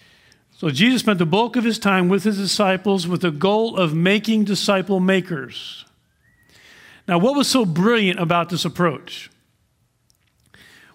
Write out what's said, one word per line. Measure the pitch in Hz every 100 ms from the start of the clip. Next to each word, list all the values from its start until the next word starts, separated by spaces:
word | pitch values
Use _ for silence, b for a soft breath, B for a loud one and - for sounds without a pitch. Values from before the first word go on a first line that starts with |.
| b b b b b _
So | 165
Jesus | 135 233 247
spent | 214 185
the | 170
bulk | 190 233 247
of | 226
his | 214
time | 202 185 180
with | 196
his | 208 202
disciples | 190 - 196 190 202 196 170
with | 170
the | 180
goal | 147 190 214 226 208
of | 170 160
making | 180 214 214 220 202
disciple | 190 - 190 185 190
makers. | 185 190 180 151 131 - - - - _ _ _ _ _ B B B B B B B
Now, | 170
what | 226 285
was | -
so | 262 196
brilliant | 160 208 233 196 175
about | 170 175 170
this | 170
approach? | 175 135 175 123 - - - _ _ _ _ _ _ _ _ _ _ _ _ b b b b